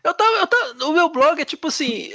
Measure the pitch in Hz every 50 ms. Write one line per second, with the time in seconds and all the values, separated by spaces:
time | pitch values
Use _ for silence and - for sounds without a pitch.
0 | - 330 349 - 427 453 453 440 370 359 - 494 453 - 247 247 262 285 311 349
1 | 349 320 - 254 269 302 339 311 285 - - - - 320 - - 302 247 226 202
2 | - - 104